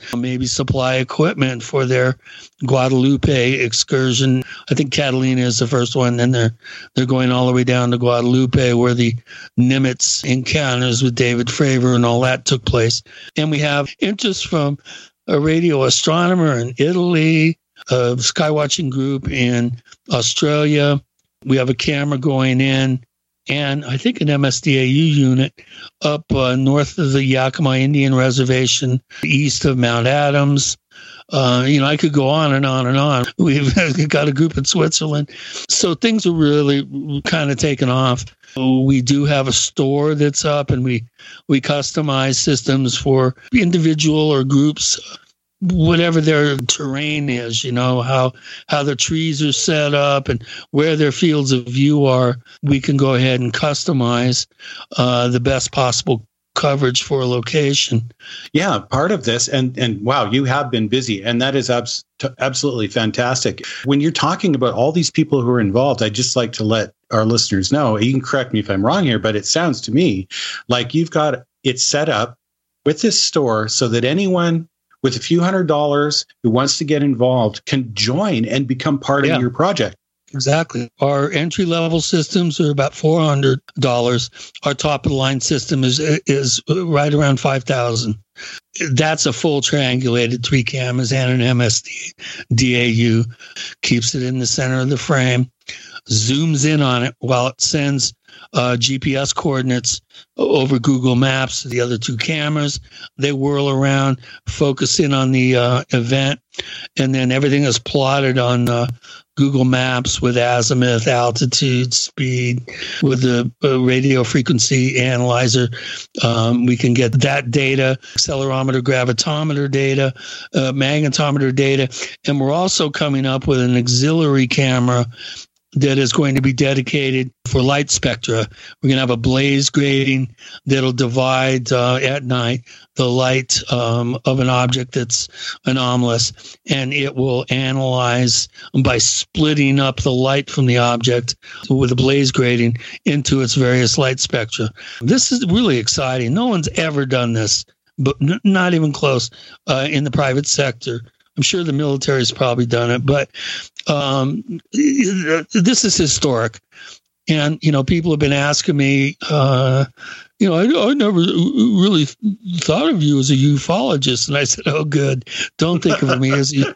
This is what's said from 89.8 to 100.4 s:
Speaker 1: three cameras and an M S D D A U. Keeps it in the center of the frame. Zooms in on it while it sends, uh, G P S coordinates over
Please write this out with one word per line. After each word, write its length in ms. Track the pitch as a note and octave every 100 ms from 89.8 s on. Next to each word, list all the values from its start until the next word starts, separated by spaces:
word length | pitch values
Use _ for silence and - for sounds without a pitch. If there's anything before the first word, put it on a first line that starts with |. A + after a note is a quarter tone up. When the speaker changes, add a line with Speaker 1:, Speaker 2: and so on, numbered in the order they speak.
| C3 B2+ B2+ A#2+ A#2 B2
Speaker 1:
three 220 | A#2+ C3+
cameras 480 | A2+ C3+ B2+ B2 A#2+
and 180 | C3+ B2+
an 120 | B2+
M 180 | A#2+ B2
S 220 | A#2+ -
D 80 | - - - - - - -
D 220 | A2+ B2+ B2
A 60 | A#2+
U. 380 | A2+ A#2 A2+ A#2 - - - - -
Keeps 320 | - A#2+ A#2
it 80 | C#3+
in 160 | B2+ C3
the 80 | A#2+
center 340 | - C3 C3
of 80 | B2+
the 80 | C3+
frame. 540 | - C#3+ B2+ B2 B2+ _ - - - - -
Zooms 560 | A2 A2 C#3 E3 D3 D3+
in 140 | D3+
on 240 | C3+ B2
it 100 | B2 -
while 260 | A#2+ B2 B2+
it 120 | -
sends, 520 | - D#3 C#3+ C#3 - - _ - -
uh, 220 | - B2 A#2+
G 220 | A#2 C3+
P 160 | C#3+
S 180 | C3+ C#3
coordinates 680 | - E3+ C3 B2+ B2 A#2 - _ - -
over 420 | -